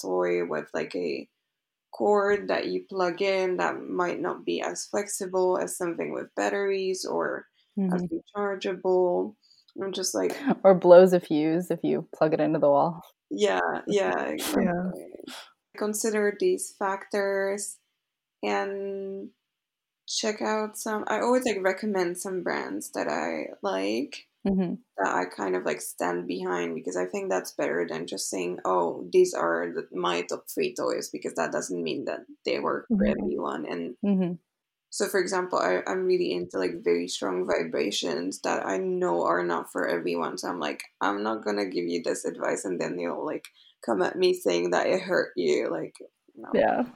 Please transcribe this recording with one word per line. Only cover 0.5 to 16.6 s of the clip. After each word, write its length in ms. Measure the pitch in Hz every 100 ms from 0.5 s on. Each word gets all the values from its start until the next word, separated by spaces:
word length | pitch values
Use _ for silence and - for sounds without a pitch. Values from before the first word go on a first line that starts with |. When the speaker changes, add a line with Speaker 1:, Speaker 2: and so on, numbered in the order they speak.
| 156 -
Speaker 1:
like, 200 | 165 - 180
a 320 | - - - _ _ _ _ _ _
cord 560 | - 208 208 202 202 190
that 200 | 190 -
you 160 | 185 -
plug 340 | 190 180 175
in 340 | 196 190 185 180
that 220 | 165 -
might 380 | - 185 175 -
not 240 | 175 -
be 160 | - 175
as 240 | - 175 -
flexible 720 | 208 202 - 190 185 185 185
as 180 | 175 -
something 360 | 175 165 156
with 220 | - - -
batteries 680 | 202 202 196 196 190 185 -
or 400 | 165 151 131 - _ _ - 190
as 100 | 180
Speaker 2:
Mm-hmm. 140 | 175 165 - 202
Speaker 1:
rechargeable? 1000 | 202 190 196 185 185 185 180 180 202 - _ _ _ -
I'm 100 | 190
just 220 | 185 185
like 220 | 208 180 - 285
Speaker 2:
<laughs> 160 | -
Or 100 | 190
blows 380 | 180 180 175 185
a 80 | 180
fuse 500 | - 151 156 165 180
if 100 | 170
you 240 | 147 151 160
plug 200 | - 156
it 60 | 156
into 180 | 151 156
the 100 | 147
wall. 320 | 143 156 165 - _ _
Speaker 1:
Yeah, 300 | 202 202 185 170 156 -
yeah, 400 | 202 185 175 -
Speaker 3:
Yeah. 40 |
Speaker 1:
exactly. 800 | - - 302 180 175 185 - - - - - - _ _ -
Consider 600 | 208 208 226 214 208 202
these 320 | 185 190